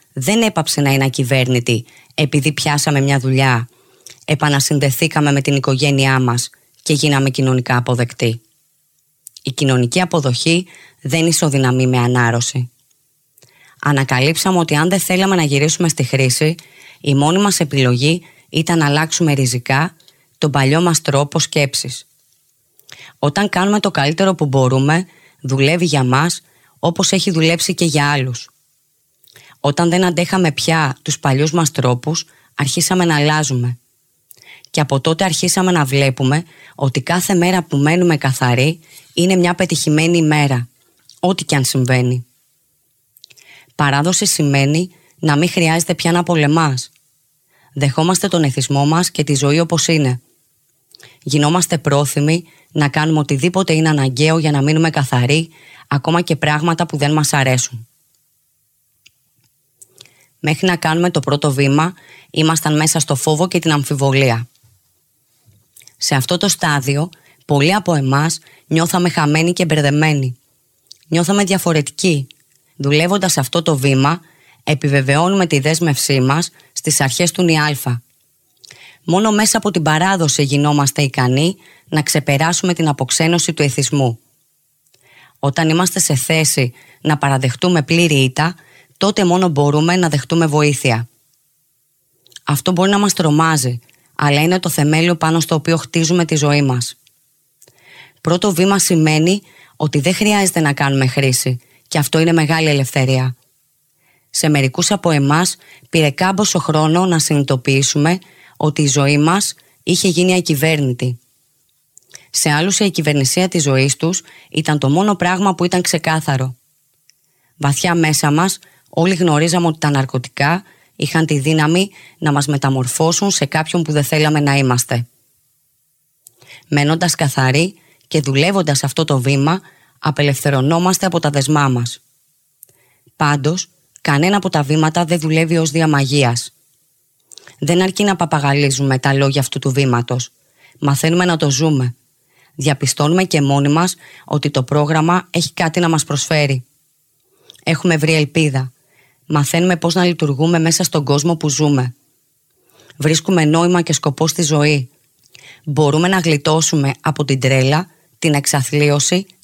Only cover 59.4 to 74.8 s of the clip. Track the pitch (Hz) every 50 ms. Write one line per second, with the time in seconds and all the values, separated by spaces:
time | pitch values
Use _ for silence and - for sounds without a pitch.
59.4 | _ _ _ _ _ _ _ _ - - _ - - _ _ _ _ _ _ _
60.4 | - 170 165 - - 185 175 165 - 160 156 170 175 180 - 160 131 - 143 143
61.4 | 156 147 131 135 139 135 139 147 160 180 190 - - - - - - _ - 156
62.4 | 160 160 165 156 - 156 151 151 156 156 - 165 - - 143 127 - 156 156 151
63.4 | 180 180 - 175 160 165 151 147 135 - 151 135 139 139 131 139 135 127 113 117
64.4 | 120 - _ _ _ _ _ _ _ _ _ _ _ _ _ _ _ _ _ _
65.4 | _ _ _ _ _ _ _ - - - - - - - 147 135 127 - 180 175
66.4 | - 196 - - - 160 147 143 123 139 139 143 160 180 - - _ _ _ _
67.4 | _ - 147 143 143 165 190 208 180 180 165 147 135 131 135 143 151 165 156 -
68.4 | _ - - _ _ - 156 160 165 160 - 180 175 170 - 170 151 147 151 156
69.4 | 160 175 175 - 180 156 160 156 143 143 143 147 156 156 151 139 131 127 123 -
70.4 | _ _ _ _ _ _ _ _ _ - - _ _ - 160 165 175 165 202 202
71.4 | 202 175 196 180 - 175 165 156 139 - - - - 175 160 139 131 - _ _
72.4 | _ _ _ _ _ _ _ - 131 139 147 151 165 175 196 202 185 180 - -
73.4 | 131 - - 170 160 170 156 131 131 143 135 131 135 147 165 180 - _ _ _
74.4 | _ _ _ _ _ - 156 127